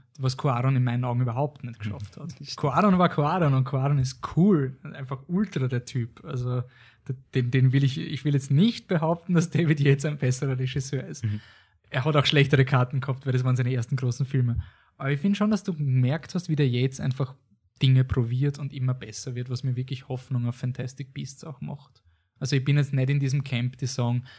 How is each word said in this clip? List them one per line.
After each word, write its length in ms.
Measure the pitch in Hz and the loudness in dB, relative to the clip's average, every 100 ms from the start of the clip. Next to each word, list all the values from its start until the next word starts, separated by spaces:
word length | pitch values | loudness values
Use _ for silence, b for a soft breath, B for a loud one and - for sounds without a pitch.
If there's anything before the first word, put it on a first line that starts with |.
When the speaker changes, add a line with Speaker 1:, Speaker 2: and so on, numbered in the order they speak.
| _ - | _ -6
Speaker 1:
Was 180 | 131 131 | -4 -2
Cuaron 380 | 151 120 131 131 | -2 0 2 2
in 60 | |
meinen 200 | 123 123 | 0 0
Augen 160 | 123 120 | -2 -2
überhaupt 420 | 123 113 147 - | -2 -2 -4 -6
nicht 160 | 120 113 | -16 -10
geschafft 380 | 104 95 101 - | -10 -8 -12 -14
Speaker 2:
Mhm. 60 | |
Speaker 1:
hat. 120 | 170 - | -16 -14
Speaker 2:
<laughs> 160 | 143 - | -14 -4
Speaker 1:
Cuaron 420 | 143 139 202 180 | 0 4 4 4
war 120 | 175 | 2
Cuaron 440 | 160 147 180 151 | 2 0 2 2
und 100 | 131 | 2
Cuaron 340 | 127 135 139 143 | 0 0 0 0
ist 220 | 127 - - - | -2 -6 -4 2
cool. 400 | 202 165 131 135 | 4 4 2 -6
Einfach 400 | 147 143 131 131 - | -16 -12 -10 -10 -4
ultra 400 | 180 214 - 127 | -2 0 -2 -2
der 160 | 127 | -2
Typ. 400 | - 127 117 - | -4 -6 -6 -8
Also, 380 | - 131 123 123 - B B B - | -8 -6 -4 -4 -6 B B B -12
d-, 60 | 131 - | -12 -4
den, 160 | 131 123 | -2 2
den 220 | 127 131 | 4 6
will 120 | 139 | 6
ich, 140 | 139 147 | 2 0
ich 260 | 170 147 | -6 -4
will 100 | 151 | 0
jetzt 160 | 143 - | 0 2
nicht 380 | 139 226 - - | 4 4 2 -2
behaupten, 460 | 170 160 170 - | 0 0 -2 2
dass 160 | 170 170 | 2 2
David 280 | 170 160 151 | 2 2 4
Yates 260 | 143 143 | 4 4
ein 140 | 160 147 | 0 -2
besserer 400 | 127 127 139 127 | -2 0 -2 -2
Regisseur 460 | 127 143 131 131 | -2 -4 -4 -6
ist. 200 | 127 - | -6 -6
Speaker 2:
Mhm. 160 | 107 107 B B B B - | -4 -4 B B B B -6
Speaker 1:
Er 160 | 127 147 | -2 2
hat 100 | 147 | 2
auch 80 | |
schlechtere 400 | - 147 139 135 | 4 4 6 6
Karten 360 | 131 127 127 135 | 4 4 2 -2
gehabt, 260 | 131 131 135 | -4 -6 -2
weil 80 | |
das 100 | 127 | 0
waren 100 | 127 | 2
seine 200 | 127 123 | 0 0
ersten 220 | 127 117 135 | -2 -2 -2
großen 280 | 123 - | -2 -2
Filme. 380 | 131 135 123 120 B B B - | -2 0 0 -2 B B B -8
Aber 140 | 139 | -4
ich 100 | 143 | 0
finde 160 | 196 202 | 0 2
schon, 140 | 214 | 2
dass 120 | 214 | 0
du 120 | - | -2
gemerkt 600 | 156 143 127 123 160 - | -2 2 4 2 0 -4
hast, 140 | 180 170 | -6 -2
wie 80 | 151 | 2
der 100 | 135 | 2
Yates 340 | 120 131 131 | 2 0 -2
einfach 340 | 147 127 135 - _ _ _ - | -4 -2 -4 -8 _ _ _ 0
Dinge 200 | 135 131 | 4 4
probiert 540 | 127 131 117 127 143 139 | 4 0 0 0 -2 -2
und 140 | 139 | -10
immer 220 | 139 127 | -4 -4
besser 400 | 127 113 - 135 | -4 -8 -12 -10
wird, 160 | 123 127 | -8 -6
was 120 | 120 | -6
mir 140 | 131 123 | -4 -4
wirklich 320 | 131 127 - | -6 -10 -8
Hoffnung 380 | 127 - 123 120 | -10 -4 -4 -2
auf 80 | - | -4
Fantastic 560 | 127 127 127 - 131 | -6 -6 -10 -10 -14
Beasts 320 | 143 139 - | -12 -12 -12
auch 160 | 160 143 | -16 -12
macht. 420 | 147 139 - _ _ _ _ - | -12 -12 -16 _ _ _ _ -8
Also 180 | 123 139 | -2 0
ich 80 | |
bin 140 | 135 143 | 2 2
jetzt 160 | 139 | 2
nicht 160 | 135 131 | 0 0
in 100 | 143 | 0
diesem 240 | 135 139 | 0 -2
Camp, 320 | 131 120 123 - | -2 -2 -2 -4
die 100 | 123 | -6
sagen, 380 | - 120 123 B | -2 -2 -2 B